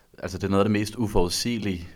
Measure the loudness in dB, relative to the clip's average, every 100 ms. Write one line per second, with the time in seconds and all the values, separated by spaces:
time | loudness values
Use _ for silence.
0 | _ -12 -8 -4 2 4 4 2 0 -2
1 | 0 2 2 0 -2 -2 -2 -4 -8